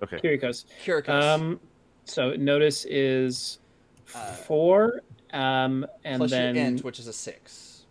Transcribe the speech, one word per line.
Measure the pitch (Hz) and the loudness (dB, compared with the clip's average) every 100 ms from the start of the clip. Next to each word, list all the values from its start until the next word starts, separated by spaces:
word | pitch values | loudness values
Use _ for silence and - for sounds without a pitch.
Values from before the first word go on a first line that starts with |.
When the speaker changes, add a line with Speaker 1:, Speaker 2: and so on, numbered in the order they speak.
Speaker 1:
Okay. | 101 85 | -8 -2
Speaker 2:
Kirikos. | 165 139 123 123 - - | 0 0 -2 -6 -12 -10
Speaker 3:
Kirikos. | - 160 143 143 | -2 -2 2 2
Speaker 2:
Um, | 147 156 160 175 - _ _ _ | 4 2 0 -6 -10 _ _ _
so | - - 127 | -8 -2 -2
notice | 143 139 143 151 143 - | 0 2 4 4 2 -2
is | 139 135 131 131 127 - - _ _ _ _ - | 0 2 2 0 -2 -10 -14 _ _ _ _ -18
Speaker 3:
Uh, | 120 104 | -12 -12
Speaker 2:
four, | - - 151 170 196 226 247 - - - | -10 -2 2 6 6 4 0 -10 -20 -10
um, | 143 131 131 131 131 - - | -2 0 2 2 0 -4 -10
and | - 131 | -6 -2
Speaker 3:
plus | 127 | 0
your | 127 | 0
Speaker 2:
then | 123 123 | 0 0
Speaker 3:
int, | 127 123 | 0 -2
which | 127 120 | -6 -10
is | 117 | -12
a | |
six. | - - - - - - - _ | -12 -14 -16 -20 -20 -20 -20 _